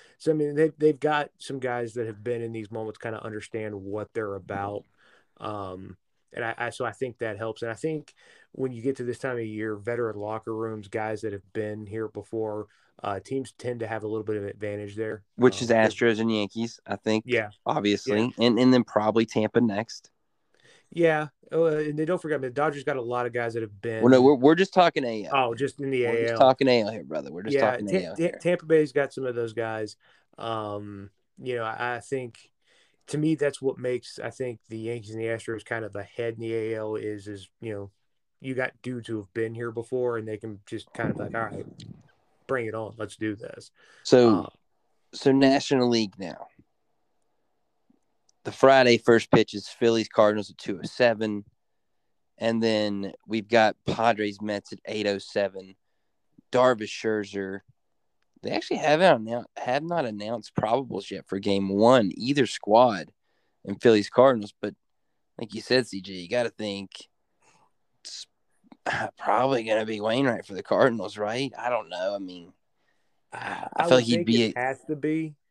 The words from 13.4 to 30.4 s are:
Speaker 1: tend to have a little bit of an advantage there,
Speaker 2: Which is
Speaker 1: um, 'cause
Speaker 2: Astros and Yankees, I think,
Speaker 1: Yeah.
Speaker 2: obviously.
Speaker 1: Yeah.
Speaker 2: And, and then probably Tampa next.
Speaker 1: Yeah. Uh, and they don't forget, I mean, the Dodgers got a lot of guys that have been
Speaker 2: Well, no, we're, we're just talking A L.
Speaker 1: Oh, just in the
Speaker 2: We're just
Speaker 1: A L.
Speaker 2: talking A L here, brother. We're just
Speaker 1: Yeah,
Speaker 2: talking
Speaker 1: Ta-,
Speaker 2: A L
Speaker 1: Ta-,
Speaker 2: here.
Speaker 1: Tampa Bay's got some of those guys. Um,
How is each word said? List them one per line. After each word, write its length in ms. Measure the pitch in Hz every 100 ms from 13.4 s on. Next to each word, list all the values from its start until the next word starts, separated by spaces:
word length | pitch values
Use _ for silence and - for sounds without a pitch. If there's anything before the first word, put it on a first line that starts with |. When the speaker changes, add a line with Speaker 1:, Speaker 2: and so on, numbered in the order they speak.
| 127 -
Speaker 1:
tend 220 | 123 120
to 60 | 110
have 160 | 110
a 40 | 107
little 160 | 110
bit 140 | 107 107
of 60 |
an 60 | 101
advantage 460 | 101 104 104 101 101
there, 280 | 110 107 _ -
Speaker 2:
Which 260 | 123 -
is 100 | 120
Speaker 1:
um, 60 | 113
'cause 180 | 110 -
Speaker 2:
Astros 240 | 120 107
and 100 | 113
Yankees, 460 | 110 101 113 113 - -
I 100 | 101
think, 280 | 110 110 120
Speaker 1:
Yeah. 220 | 117 107 - 117
Speaker 2:
obviously. 680 | 120 104 101 - 104 123 -
Speaker 1:
Yeah. 80 | 120
Speaker 2:
And, 140 | 110
and 120 | 127
then 100 | 127 113
probably 400 | 107 110 110 110
Tampa 340 | 117 107 117
next. 520 | 117 101 110 - - _ _ _ _ _ _ _ _
Speaker 1:
Yeah. 380 | 165 165 151 151 _ -
Uh, 140 | 165 165 151
and 200 | 151 147
they 60 | 156
don't 160 | 180
forget, 140 | 160 143
I 40 |
mean, 100 | 131
the 40 | 123
Dodgers 280 | 156 143 131
got 100 | 131
a 40 |
lot 240 | 120 123 120
of 80 |
guys 200 | 120 117 113
that 60 |
have 200 | 110 101
been 200 | 117 110
Speaker 2:
Well, 60 | 120
no, 100 | 131
we're, 140 | 131 131
we're 200 | 139 170
just 180 | 190
talking 300 | 185 170 156
A 220 | 123 110 92
L. 60 | 135
Speaker 1:
Oh, 200 | 120 117
just 260 | 135 -
in 80 | 139
the 160 | 131 120
Speaker 2:
We're 140 | 117
just 100 | 117
Speaker 1:
A 20 |
L. 40 | 117
Speaker 2:
talking 280 | 131 127 135
A 120 | 120
L 100 | 101
here, 120 | 90
brother. 280 | 69 78 69
We're 120 | 82
just 120 | 107 139
Speaker 1:
Yeah, 160 | 113
Speaker 2:
talking 160 | 120 104
Speaker 1:
Ta-, 80 | 185
Speaker 2:
A 80 | 165
L 100 | 160
Speaker 1:
Ta-, 60 |
Speaker 2:
here. 180 | 170 -
Speaker 1:
Tampa 240 | 170 175 156
Bay's 260 | 160 147
got 200 | 147 139
some 120 | - 127
of 100 | 120
those 160 | 117
guys. 440 | 110 113 110 107 - _ _ _
Um, 720 | -